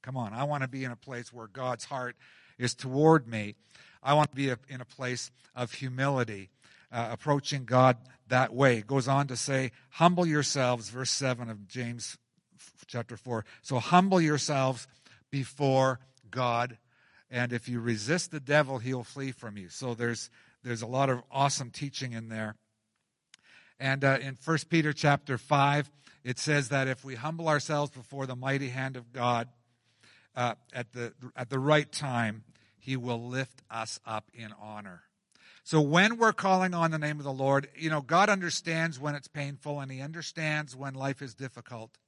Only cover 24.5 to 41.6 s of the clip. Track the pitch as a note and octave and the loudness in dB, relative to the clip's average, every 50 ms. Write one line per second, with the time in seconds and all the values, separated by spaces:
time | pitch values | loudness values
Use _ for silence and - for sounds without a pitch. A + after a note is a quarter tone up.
24.5 | E3 D#3 - _ E3+ E3 D3+ D3+ C#3 - - D3 C#3+ - _ - C3 A#2 - - | 0 0 0 _ 2 2 2 2 -2 2 4 4 4 4 _ -4 -4 -4 0 2
25.5 | D3+ C#3+ C#3 C#3 C#3+ D3 C#3+ - _ _ _ - - _ _ B2 B2 - - D#3 | 4 4 4 4 2 0 -2 -4 _ _ _ -20 -20 _ _ -8 -6 -4 -2 0
26.5 | D3+ D3 C#3 A2 C#3+ C3+ C3 C3 C3 - - C3+ C3 A2+ B2 D#3 E3 E3 E3+ D#3+ | 0 0 0 0 0 0 0 0 -4 -6 -8 -14 -14 -8 -8 -8 -8 -2 0 2
27.5 | D3+ C#3+ - - D#3 D3 D3 C#3+ - C3+ A#2 - C#3+ C#3 C3+ B2+ B2+ B2+ B2+ C3+ | 2 2 2 0 -2 -2 -2 -2 -6 -16 -18 -14 -8 -8 -6 -6 -6 -4 -2 -2
28.5 | C#3 C#3 C#3+ C3 B2 C3 C3 C3+ C3 B2+ A#2 A#2 A#2+ B2+ A#2+ B2 A#2+ A#2 A#2+ B2+ | 0 0 -2 -4 -6 -6 -6 -6 -8 -10 -16 -14 -6 0 2 2 2 2 0 -4
29.5 | _ _ _ _ _ _ _ _ _ _ _ - _ _ _ _ _ B2+ B2 A#2+ | _ _ _ _ _ _ _ _ _ _ _ -20 _ _ _ _ _ -2 -2 -2
30.5 | G#2+ _ _ _ - B2 A#2+ A2 _ B2 A#2+ A#2 - _ B2 B2 _ - B2+ A2+ | -2 _ _ _ -10 -10 -10 _ _ -10 -10 -10 -10 _ -18 -14 _ -10 -8 -4
31.5 | C3+ C3 C3 C#3+ D3+ D3+ D3 - - - C#3+ C3+ B2 A#2 A#2 A2 G#2+ A2 - _ | -4 0 4 6 6 4 4 0 -8 -8 -6 -2 0 0 0 0 -2 -8 -14 _
32.5 | _ _ _ _ _ _ _ C3 C3+ B2+ A#2+ B2 A#2+ A#2 A#2 B2 B2+ C3 C3 - | _ _ _ _ _ _ _ -6 -6 -4 -2 -4 -4 -4 -4 -6 -6 -6 -6 -6
33.5 | _ - _ _ A2+ A2+ A2+ A2+ - - _ A#2 A2 G#2+ - _ _ A#2+ A2+ G#2+ | _ -20 _ _ -8 -8 -8 -8 -10 -14 _ -8 -8 -8 -8 _ _ -18 -16 -16
34.5 | G#2 - G#2 G#2+ G#2+ G#2+ G2+ G2 F2+ F2 _ _ _ _ _ _ _ _ _ - | -16 -16 -14 -12 -12 -10 -12 -14 -18 -18 _ _ _ _ _ _ _ _ _ -20
35.5 | - - _ - D#3+ D#3+ D3 C#3 D3+ E3+ G3 A3 A#3 A3+ A#3 A3 G3+ - - G3 | -20 -20 _ 2 4 4 4 6 6 6 6 6 4 4 2 2 2 2 2 4
36.5 | F#3 F#3 F#3 F#3 F3+ E3+ E3 E3 D#3+ D#3 D3+ D3+ D3+ D3+ C#3+ C#3+ C3+ C3 C3+ C3+ | 4 4 4 0 2 0 0 0 0 0 -2 -4 -4 -4 -6 -6 -4 0 2 4
37.5 | C#3 C#3 C3+ - _ - D#3+ D#3+ D#3 D3+ C3+ A#2+ E3 F3 G3+ G#3 G3+ F#3+ F3+ E3+ | 4 4 2 -2 _ -6 -4 -2 -2 -2 0 4 6 6 6 6 4 2 0 -4
38.5 | - - - E3 E3 E3 E3 E3 D3+ B2 C#3+ D3 D3 C#3+ C3+ - _ D3+ C#3+ C#3 | -4 -4 -4 -4 -2 0 -2 -2 -4 -4 -6 -6 -6 -6 -10 -12 _ -8 -8 -8
39.5 | C#3+ - - D3+ D3 C#3+ C#3 C3+ C3+ C3 C3+ D3 D#3+ E3+ D#3 - - E3+ D#3 D#3 | -10 -10 -10 -8 -8 -8 -8 -10 -10 -10 -10 -10 -10 -10 -12 -10 -8 -4 -2 -2
40.5 | D3+ D3+ D3+ C3+ A#2+ B2+ C#3 C#3 C3 C3+ C3 C3+ C3+ - C#3+ C3 A2 C3 C3+ C3 | -2 -2 -4 -6 -12 -10 -10 -10 -6 -4 -4 -4 -4 -4 -8 -14 -12 -12 -12 -12
41.5 | _ A#2+ | _ -16